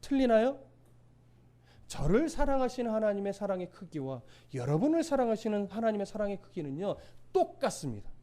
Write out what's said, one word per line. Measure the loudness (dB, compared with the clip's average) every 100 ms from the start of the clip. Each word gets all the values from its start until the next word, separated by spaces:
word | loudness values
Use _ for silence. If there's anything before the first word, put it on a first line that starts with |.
틀리나요? | 0 2 6 6 6 0 -12 _ _ -20 -20 -20 -20 -20 -20 _ _ -20 -14
저를 | -2 4 4 4
사랑하시는 | 0 2 2 0 0 -2
하나님의 | 0 0 0 -2
사랑의 | -4 -4 -4 -6
크기와 | -10 -12 -8 -6 -8 -12 -20 -12
여러분을 | -8 0 2 4 2
사랑하시는 | 2 0 2 0 0 -2 -2
하나님의 | -2 0 0 -4
사랑의 | -4 -4 -4
크기는요, | -10 -8 -6 -6 -6 -6 -10 -20 -2
똑같습니다. | 2 2 0 -4 -2 -6 -6 -8 -10